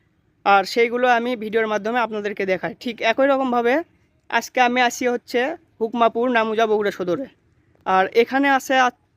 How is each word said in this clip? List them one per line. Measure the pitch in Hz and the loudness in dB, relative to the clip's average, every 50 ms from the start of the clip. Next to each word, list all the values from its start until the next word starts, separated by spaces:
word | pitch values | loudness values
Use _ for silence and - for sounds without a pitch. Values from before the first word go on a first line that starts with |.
| _ _ _ _ _ _ _ _ - | _ _ _ _ _ _ _ _ 2
আর | 196 202 196 185 - - | 4 4 4 4 0 0
সেইগুলো | 240 233 233 233 247 247 247 | 0 0 0 0 0 2 2
আমি | 240 233 233 247 254 | 2 2 0 -4 -6
ভিডিওর | 208 214 220 202 226 220 220 214 | -6 -6 -4 -2 -2 -2 -2 -4
মাধ্যমে | 208 196 220 240 254 | -4 -4 -4 -2 -2
আপনাদেরকে | 226 220 220 208 202 208 208 - 196 | -2 -4 -4 -6 -8 -6 -6 -4 -2
দেখাই। | 190 185 175 - 170 - - | -2 -2 -2 -4 -8 -8 -8
ঠিক | - 254 226 - | -10 -10 -8 -4
একই | - 226 226 - 269 | -2 -2 0 2 2
রকমভাবে | 285 269 262 269 254 240 240 233 233 262 320 349 _ _ _ _ _ _ _ _ - | 2 2 2 0 0 0 0 0 2 0 0 -2 _ _ _ _ _ _ _ _ -4
আজকে | - 233 226 - - 262 | -4 -4 -4 -2 0 0
আমি | 247 240 247 247 | 0 2 2 0
আসি | 247 240 - - 254 | 0 0 -2 -2 -4
হচ্ছে | 247 247 240 _ - - 240 247 302 339 - _ _ _ | -4 -4 -4 _ -4 -4 -2 -2 -2 -6 -10 _ _ _
হুকমাপুর | - 220 220 247 233 233 226 - 226 240 254 247 | -8 -8 -4 0 2 0 2 2 0 -2 0 0
নামুজা | 226 220 220 220 214 226 | 0 0 0 0 0 0
বগুড়া | 220 214 214 208 202 | 2 2 0 0 -2
সদরে। | - - 185 180 170 165 175 - _ _ _ _ _ _ _ _ _ _ - | -4 -4 -4 -4 -4 -4 -6 -10 _ _ _ _ _ _ _ _ _ _ -2
আর | 185 190 185 190 - - 233 | 0 2 2 2 2 2 2
এখানে | 233 - 254 269 277 277 | 2 2 2 2 2 4
আছে | 269 262 - - 269 262 | 2 2 0 0 2 2
আ-, | 254 247 - _ _ _ _ | 2 2 0 _ _ _ _